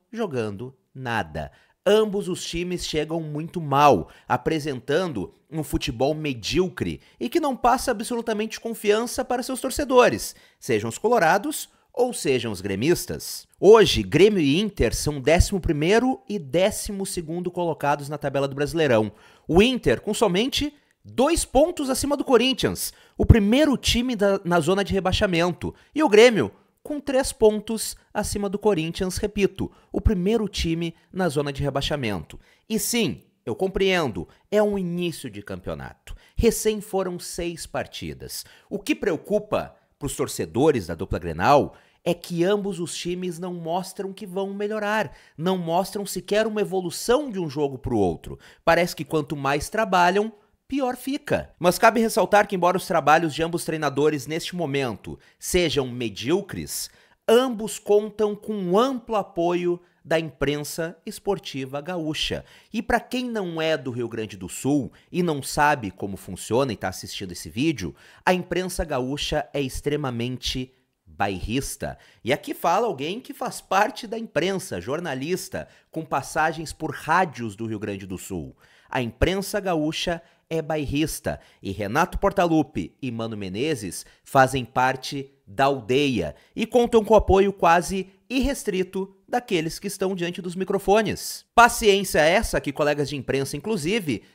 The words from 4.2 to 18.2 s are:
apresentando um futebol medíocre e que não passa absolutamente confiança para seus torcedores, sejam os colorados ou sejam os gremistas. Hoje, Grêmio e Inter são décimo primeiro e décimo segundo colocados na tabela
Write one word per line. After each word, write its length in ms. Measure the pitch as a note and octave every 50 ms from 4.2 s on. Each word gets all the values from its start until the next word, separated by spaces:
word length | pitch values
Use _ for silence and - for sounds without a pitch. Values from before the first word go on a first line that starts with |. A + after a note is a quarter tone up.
| _ -
apresentando 1040 | A#2 B2 - D#3+ D#3+ D#3 C#3 D#3 C3+ B2 - - C#3 E3+ F#3+ F3 C#3 G2+ E2+ C#2+ - _ _ -
um 120 | C#3+ D#3+ D3
futebol 500 | - - D#3+ - - B2+ A2+ C3 D3 D#3
medíocre 880 | D#3 D3+ D3 C3 A#2 G2 - A2+ D#3+ F#3 F3 - - G#2+ F2 D#2 - _ _ _ -
e 80 | A#3+ A#3+
que 120 | - E4+
não 160 | D#4 C#4+ B3+
passa 340 | - - B3 A#3+ B3 - C4
absolutamente 680 | A#3 G3+ A3+ - B3 A#3 A3+ A#3 A3 G#3 A3 A3 - -
confiança 680 | - A#3 A3+ - - G3+ G#3 A3 A#3+ A#3 - - B3
para 160 | - B3+ B3
seus 180 | B3 - C4 A3
torcedores, 760 | - C4 - - D4 A#3+ C4+ B3 A#3+ F#3+ B2+ G2 - - - - _ _ _ _
sejam 280 | - - A#2+ G#2+ G#2 A#2
os 120 | - -
colorados 680 | - G#3+ B3 A3+ E3+ D#3 F3 G3+ G3+ D4+ D4+ - - - _ _ _ _
ou 220 | - - A#3+ B3+ A3+
sejam 380 | - - D#3 C3 B2 A2 A#2
os 100 | G#2 F2+
gremistas. 840 | F#2 G2 F#2+ F#2+ A#2 D#3+ F3 E3 - - D#2+ D2 - - - - - _ _ -
Hoje, 440 | - F3+ A3 A3+ G3 C#3+ - A2+ G#2
Grêmio 360 | F#2+ F2+ D3+ F#3 A3 A3 F#3+
e 200 | D#3 C3+ C#3 F3+
Inter 340 | A3 G#3 - - C3 A2 -
são 260 | - - D3+ D3+ C#3+
décimo 400 | B2+ D3 D#3+ F3+ - - G3+ F#3
primeiro 600 | - E3 D#3+ C#3+ D3+ E3+ G#3 A#3 B3 B3+ - - _ -
e 80 | G#3 G#3
décimo 640 | D3+ C3 B2+ E3+ F#3+ G#3+ G#3 - - - G3+ G3 G3
segundo 460 | F#3+ - F#3 E3 D3+ E3 F3 F3+ F3+
colocados 580 | F3 F3+ F3 E3 D3 - - C#3+ D3 D3 C#3 C3+
na 100 | D3+
tabela 280 | C#3+